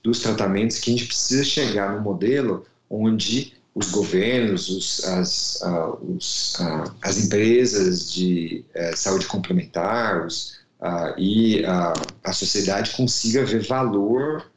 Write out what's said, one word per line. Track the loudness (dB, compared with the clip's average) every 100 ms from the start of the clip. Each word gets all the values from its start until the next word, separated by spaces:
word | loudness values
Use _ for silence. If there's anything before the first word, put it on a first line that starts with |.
dos | 0 0
tratamentos | 0 0 0 2 0 0
que | 0
a |
gente | 0 0
precisa | -4 0 0
chegar | 0 0 0 0 -2
num | -2
modelo | -4 0 2 2 0 -2 -8 _ _
onde | 0 2 2 0 -2 -4 -14 _
os | -6 -2
governos, | 0 2 2 2 2 2 0 -2
os, | -4 -4 -4
as, | -2 0 0 -2 -4 -4
ah, | -2 -2 -2 -6
os, | -6 -6 -4 -4 -4 -2
ah, | -2 -2 -6 -6
as | -2 0
empresas | 2 4 6 6 4 4 2 0 -4
de, | 0 2 2 -2 -8 -8
eh, | -6 -4 -2
saúde | 0 0 0
complementar, | -4 0 0 0 -4 0 0 0 -2 -4
os, | -8 -10 -14 _ _
ah, | -6 -2 -4 0
e | 2 4 4 4
a, | 2 2 2 -2 -6 -8
a | -6
sociedade | -4 -2 0 0 0 -2
consiga | 0 0 0 2 2
ver | 2 0 0
valor | 0 2 2 2 2 0 -4 -10